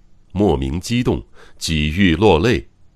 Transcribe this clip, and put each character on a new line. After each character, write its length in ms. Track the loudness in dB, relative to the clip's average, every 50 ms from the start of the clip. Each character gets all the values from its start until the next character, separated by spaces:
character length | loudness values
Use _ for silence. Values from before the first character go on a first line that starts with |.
| _ -20 -20 _ -20 _
莫 240 | -4 -2 0 0 0
名 240 | 0 -2 -6 -6 -8
激 240 | -6 -4 -4 -4 -2
动， 220 | -2 -4 -4 -6 _ -20 -20 -20 -20 -18 -12
几 320 | -6 -4 -4 -2 -2 -2
欲 260 | 0 2 2 2 2
落 240 | 4 4 4 4 4
泪， 280 | 4 0 0 -2 -4 -10 _ _ -20 -20 _